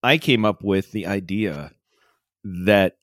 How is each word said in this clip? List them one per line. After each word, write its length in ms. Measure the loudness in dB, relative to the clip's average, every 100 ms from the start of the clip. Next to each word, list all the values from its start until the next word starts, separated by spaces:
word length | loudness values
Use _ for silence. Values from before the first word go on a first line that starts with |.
I 140 | 2 0
came 280 | 2 2 2
up 180 | -2
with 300 | 0 -2 -2
the 120 | -10 -6
idea 680 | -6 -6 -6 -6 -8 -14 _ _ _ _ _ _ _
that 540 | -14 -4 4 4 4 _